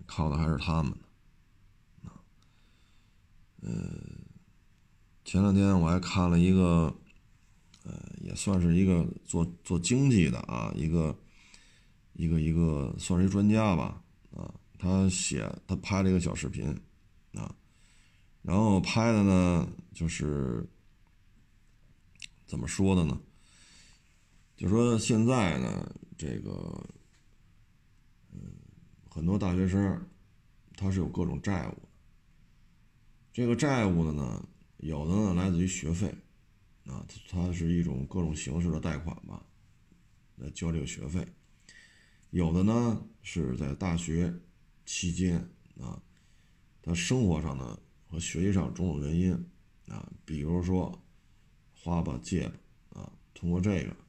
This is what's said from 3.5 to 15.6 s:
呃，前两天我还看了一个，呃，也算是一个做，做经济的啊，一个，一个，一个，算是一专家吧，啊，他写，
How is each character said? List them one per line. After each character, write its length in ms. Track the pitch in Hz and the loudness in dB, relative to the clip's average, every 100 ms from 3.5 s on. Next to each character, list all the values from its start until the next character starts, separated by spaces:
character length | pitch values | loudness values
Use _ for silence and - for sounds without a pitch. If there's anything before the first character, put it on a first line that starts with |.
| - | -14
呃， 100 | 57 55 50 50 50 50 - - _ _ _ _ _ _ _ _ | -8 -8 -8 -12 -14 -18 -20 -20 _ _ _ _ _ _ _ _
前 180 | - 92 | -2 2
两 100 | 101 | 6
天 260 | 98 98 92 | 6 6 6
我 100 | 82 | 4
还 80 | 90 | 2
看 320 | 90 95 87 | 0 0 4
了 80 | 85 | 6
一 140 | 90 | 6
个， 420 | 95 90 85 78 - - - _ _ _ _ _ - | 6 6 6 4 -2 -16 -20 _ _ _ _ _ -20
呃， 100 | - - - - | -14 -14 -14 -14
也 120 | 50 - | -12 -6
算 240 | - 92 | 0 4
是 160 | 85 85 | 6 6
一 80 | |
个 200 | 95 87 82 - | 6 4 2 -4
做， 200 | - 85 82 - | -4 -2 -2 -4
做 120 | - 87 | -4 -2
经 320 | - 123 139 | 2 2 6
济 220 | 110 76 | 6 4
的 80 | 60 | 0
啊， 320 | - 60 55 50 | -6 -6 -6 -2
一 100 | 78 | 0
个， 280 | 85 78 - - - - - _ _ _ _ _ | 0 0 -4 -14 -20 -20 -20 _ _ _ _ _
一 160 | - 80 | -4 0
个， 120 | 80 | 2
一 120 | 78 | 2
个， 420 | 80 82 73 64 - | 2 2 0 -4 -6
算 240 | - 87 | -2 2
是 60 | 95 | 2
一 20 | |
专 200 | 101 101 | 4 4
家 260 | 110 110 | 4 4
吧， 260 | 82 53 - - _ - 50 | 0 -2 -8 -18 _ -18 -14
啊， 180 | 50 - _ - | -14 -16 _ -6
他 300 | 90 95 95 | 0 4 4
写， 400 | - - 65 52 - | 2 -2 -4 -4 -8